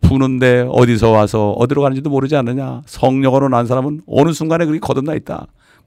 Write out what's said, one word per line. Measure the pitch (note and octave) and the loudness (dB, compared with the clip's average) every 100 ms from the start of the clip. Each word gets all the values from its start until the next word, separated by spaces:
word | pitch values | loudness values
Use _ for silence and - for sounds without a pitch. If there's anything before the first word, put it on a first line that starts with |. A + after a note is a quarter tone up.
부는데 | - C3+ C3 B2+ B2+ B2 B2 | 0 2 0 2 2 2 2
어디서 | B2+ A#2+ A2+ A2+ | 2 2 4 4
와서 | A2 G#2 A2 G#2 | 4 2 0 -2
어디로 | G2+ A#2+ C#3+ | 0 0 0
가는지도 | C#3+ C3 D3 | 0 -2 -2
모르지 | C#3 C3+ D3+ | -2 0 -2
않느냐? | A#2+ C3 C3 B2 - | -2 -6 -8 -12 -16
성령으로 | - C3 C3+ C3+ C3 C3+ | -2 0 2 2 2 2
난 | A#2+ A#2 | 0 0
사람은 | B2+ C3+ D3+ - | -2 -2 -8 -4
어느 | B2 D#3+ | 2 2
순간에 | D3+ D#3+ E3 | 0 -2 -2
그렇게 | E3 D#3 | -2 -4
거듭나 | - C3 C#3 | -4 -4 -4
있다. | - - D#2 - _ _ _ | -6 -8 -12 -14 _ _ _